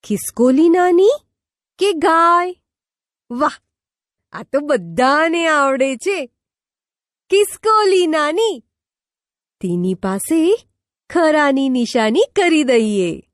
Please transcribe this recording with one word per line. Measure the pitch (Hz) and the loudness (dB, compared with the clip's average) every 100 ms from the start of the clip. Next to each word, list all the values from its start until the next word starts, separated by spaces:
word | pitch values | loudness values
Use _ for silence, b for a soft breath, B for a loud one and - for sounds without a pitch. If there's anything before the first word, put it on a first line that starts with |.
ખિસકોલી | - 208 - - 247 262 330 | -6 -8 -8 0 2 4 4
નાની | 359 359 349 392 587 _ _ _ _ _ _ | 4 2 4 2 2 _ _ _ _ _ _
કે | 392 | -4
ગાય? | 339 269 330 339 349 359 359 _ _ _ _ _ _ _ | 0 0 2 2 2 -2 -8 _ _ _ _ _ _ _
વાહ, | 240 294 - _ _ _ _ _ _ _ | -4 -4 -4 _ _ _ _ _ _ _
આ | - | -18
તો | - 269 | -6 -6
બધાને | 294 262 170 165 262 277 330 339 330 | -2 -4 -4 -2 0 2 0 -2 0
આવડે | 302 277 269 269 262 | 0 0 0 -2 -2
છે. | 359 381 254 _ _ _ _ _ _ _ _ _ _ | -6 -6 -8 _ _ _ _ _ _ _ _ _ _
ખિસકોલી | 392 403 - 440 440 415 381 349 | 0 0 -2 0 2 2 2 0
નાની. | 311 294 330 453 285 _ _ _ _ _ _ _ _ _ _ | 0 -2 -2 -2 -4 _ _ _ _ _ _ _ _ _ _
તેની | 185 175 180 | -6 -2 -2
પાસે | 185 190 196 - 320 320 440 _ _ _ _ _ | -4 -6 -6 -2 0 0 -2 _ _ _ _ _
ખરાની | 349 320 302 294 269 269 | 0 2 2 2 0 0
નિશાની | 254 240 247 220 254 523 - | -2 -2 0 0 0 0 0
કરી | 349 320 | 2 2
દઈએ. | 262 240 220 202 175 143 - | 2 2 2 -2 -2 -6 -14